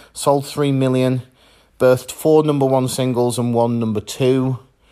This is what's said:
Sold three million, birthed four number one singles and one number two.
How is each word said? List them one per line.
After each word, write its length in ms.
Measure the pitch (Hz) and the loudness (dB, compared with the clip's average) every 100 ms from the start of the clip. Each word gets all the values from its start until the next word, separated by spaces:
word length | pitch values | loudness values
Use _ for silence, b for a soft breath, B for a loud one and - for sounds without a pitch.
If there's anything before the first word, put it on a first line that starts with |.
| B | B
Sold 320 | - - 143 139 | -4 0 0 -2
three 260 | - 143 | -2 0
million, 520 | 135 131 127 127 127 123 b b b b - | 0 0 0 0 -2 -6 b b b b 0
birthed 320 | 127 127 - | 2 2 -2
four 320 | - 160 156 | -4 2 4
number 240 | 151 143 135 | 4 0 0
one 200 | 135 127 | 0 0
singles 520 | - 127 123 123 120 | -2 -2 0 -2 -2
and 120 | 120 | -2
one 280 | 117 117 120 | 0 0 -2
number 220 | 113 107 | -4 -4
two. 580 | - - 131 131 131 127 - _ b | -8 -2 0 0 -2 -6 -10 _ b